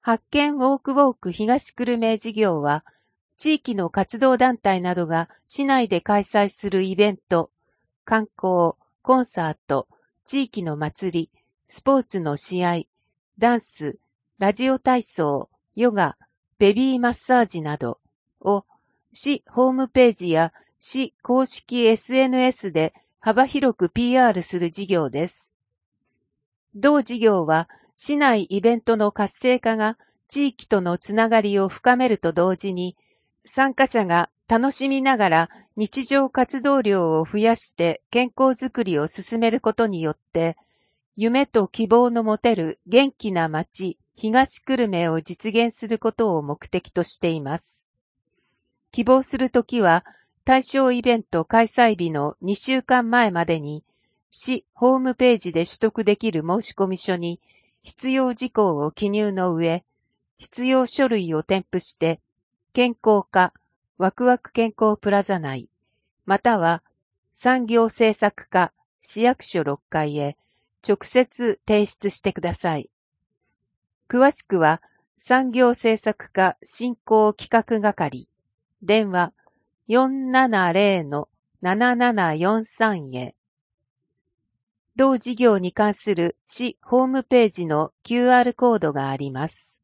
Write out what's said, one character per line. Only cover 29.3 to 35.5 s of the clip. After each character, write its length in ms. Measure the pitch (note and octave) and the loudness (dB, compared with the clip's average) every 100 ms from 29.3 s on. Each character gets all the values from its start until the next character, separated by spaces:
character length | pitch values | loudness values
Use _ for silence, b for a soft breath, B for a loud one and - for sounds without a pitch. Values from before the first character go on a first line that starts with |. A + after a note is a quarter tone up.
| - | -2
性 220 | B3+ B3 | 0 0
化 160 | A#3 A3 | 0 -2
が 220 | G#3+ A#3 _ _ _ | -2 -4 _ _ _
地 180 | C#4 C#4+ | -4 -4
域 220 | - - | -4 -2
と 100 | G#3 | -2
の 180 | F3+ F3 | 0 -4
つ 160 | - | -2
な 140 | G#3+ A3+ | -2 2
が 140 | A3+ | 2
り 180 | G3+ G3+ | 2 0
を 80 | F#3+ | -2
深 300 | - B3 B3 | 0 0 2
め 100 | B3+ | 2
る 100 | G#3 | 0
と 140 | E3 | 0
同 240 | E3 F#3 F#3 | 0 0 0
時 180 | G3 | -6
に、 220 | F3+ F3+ - _ _ _ _ | -6 -8 -10 _ _ _ _
参 300 | - - C4+ | -10 -2 -2
加 140 | C4 C4+ | 0 0
者 180 | A#3 F#3 | 0 0
が 240 | E3+ F3 _ - | 0 -2 _ 0
楽 240 | A3+ C4+ | 0 0
し 160 | - C4+ | -2 -4
み 140 | C4+ | 0
な 160 | C4 B3 | 0 2
が 100 | F#3+ | 2
ら 220 | D#3+ E3 | 2 0